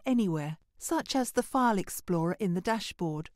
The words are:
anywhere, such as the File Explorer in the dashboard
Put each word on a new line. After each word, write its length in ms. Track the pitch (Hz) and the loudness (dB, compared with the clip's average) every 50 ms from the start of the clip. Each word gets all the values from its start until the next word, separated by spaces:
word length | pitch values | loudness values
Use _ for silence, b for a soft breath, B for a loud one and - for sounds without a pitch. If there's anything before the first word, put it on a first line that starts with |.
| - | 0
anywhere, 520 | 262 254 240 220 185 160 156 147 147 156 - _ _ _ - | 2 2 2 4 2 0 0 -2 -4 -6 -8 _ _ _ -12
such 380 | - - 339 311 - - - | -4 -2 -2 -2 -2 0 0
as 160 | 269 254 - | -2 0 0
the 100 | - - | 0 -2
File 360 | 233 - - 269 254 240 220 196 | -2 2 2 4 4 4 4 2
Explorer 580 | - - - - - - 180 165 165 170 180 - | 0 -4 -8 -12 -4 -2 0 2 2 0 0 0
in 160 | 220 185 170 | 0 0 0
the 80 | 185 | 0
dashboard 680 | 180 - 226 226 - - - - 180 165 156 151 156 - - | 0 0 0 0 -2 -8 -6 -4 -4 -4 -2 -4 -8 -10 -14